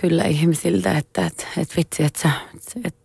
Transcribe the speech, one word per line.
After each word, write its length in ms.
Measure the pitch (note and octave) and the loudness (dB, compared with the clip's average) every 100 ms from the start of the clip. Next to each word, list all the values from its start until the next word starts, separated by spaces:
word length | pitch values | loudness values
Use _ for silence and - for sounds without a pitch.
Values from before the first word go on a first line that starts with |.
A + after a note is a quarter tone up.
kyllä 220 | F3+ E3 | 2 2
ihmisiltä, 760 | - D3+ E3+ D#3 E3+ F#3 F#3 D#3 | 2 2 2 2 2 2 2 0
että 280 | - - F3 | -2 -2 -2
et, 220 | - - F3+ | -4 -8 -4
et 160 | E3 - | -2 -2
vitsi, 260 | E3 - | -2 0
et 120 | D3+ - | 0 2
sä, 140 | D#3+ C#3 - F3 - A#3+ F#3 | 0 0 -6 -16 -14 -8 -8
et, 100 | - | -10